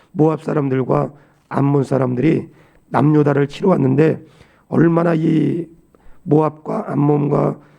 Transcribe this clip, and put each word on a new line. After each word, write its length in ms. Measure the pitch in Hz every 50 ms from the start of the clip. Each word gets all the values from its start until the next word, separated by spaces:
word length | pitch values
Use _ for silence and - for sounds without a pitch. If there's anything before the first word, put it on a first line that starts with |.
| _ _
모압 320 | - 165 151 160 156 151 -
사람들과 680 | 160 151 151 139 135 131 131 127 - 139 147 143 - - - _ _ _ _ _ -
암몬 360 | - 135 139 143 143 143 131
사람들이 680 | - 139 127 131 127 123 123 135 165 - - - - - _ _ _ _ _ _ _
남유다를 580 | - 123 135 151 151 151 143 143 143 139 143 139
치러 220 | - - - 196
왔는데, 560 | 175 151 139 131 131 139 160 156 - - - - _ _ - _ _ _ _ -
얼마나 460 | 165 - 160 170 165 165 170 175 165
이 540 | 160 160 160 160 156 151 139 139 170 165 - - _ _ _ _ _ - - - - -
모압과 680 | - 143 156 156 151 151 - - - - - - -
암몬과 680 | 143 139 143 147 147 147 143 143 143 147 147 147 151 - - _ _